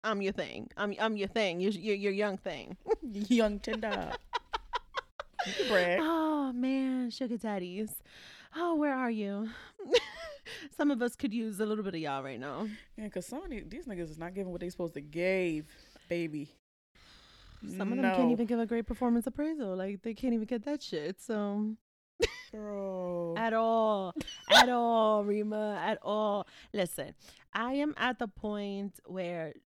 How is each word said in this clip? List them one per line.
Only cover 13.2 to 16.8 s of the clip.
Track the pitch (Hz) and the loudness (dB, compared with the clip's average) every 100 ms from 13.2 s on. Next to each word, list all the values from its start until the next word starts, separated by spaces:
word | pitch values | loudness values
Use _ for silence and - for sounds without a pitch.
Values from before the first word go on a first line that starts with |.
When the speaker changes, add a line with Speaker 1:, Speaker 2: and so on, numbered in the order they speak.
| 175 | -6
Speaker 2:
some | 262 | -8
of | 370 | -6
the-, | 269 156 | -8 -8
these | 240 269 | -12 -8
niggas | 185 165 | -6 -6
is | 156 | -8
not | 165 | -8
giving | 185 185 | -6 -4
what | 175 | -4
they | 175 | -6
supposed | - 170 | -4 -6
to | 156 | -6
give, | 147 156 180 190 175 156 151 - - - - | -8 0 2 2 2 0 -6 -18 -20 -20 -4
baby. | 170 165 151 147 _ _ _ | -2 -2 -4 -10 _ _ _